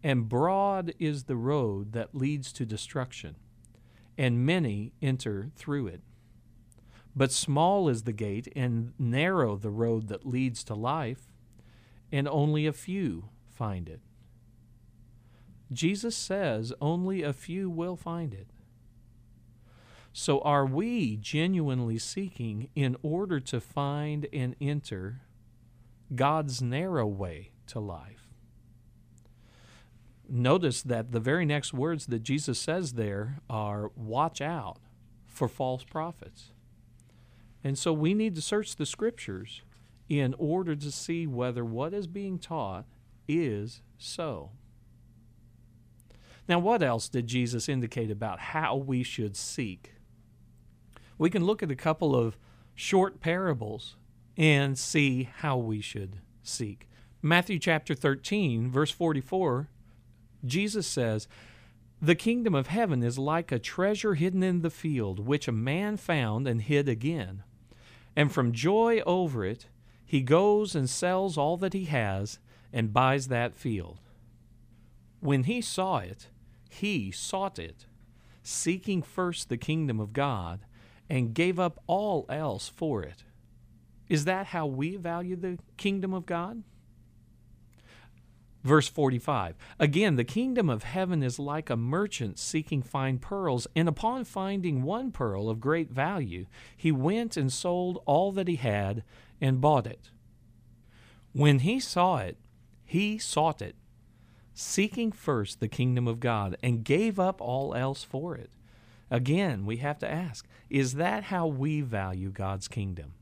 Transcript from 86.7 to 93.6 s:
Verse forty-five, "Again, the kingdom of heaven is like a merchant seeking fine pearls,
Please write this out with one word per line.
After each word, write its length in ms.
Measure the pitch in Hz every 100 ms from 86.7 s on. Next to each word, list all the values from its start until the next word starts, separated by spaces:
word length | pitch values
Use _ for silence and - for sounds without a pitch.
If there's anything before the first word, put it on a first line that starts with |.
| - - - - - - - - - - - - - - - - - - -
Verse 260 | 131 151 -
forty-five, 640 | - 139 123 - 131 90 82 - -
"Again, 380 | 151 147 208 131
the 80 | 120
kingdom 440 | 220 262 240 175
of 140 | 110
heaven 400 | 113 165 185 170
is 160 | 131 123
like 300 | 143 151 156
a 80 | 117
merchant 600 | 117 160 208 - 110 -
seeking 440 | - 156 156 143
fine 360 | 120 139 135 131
pearls, 480 | - 196 180 123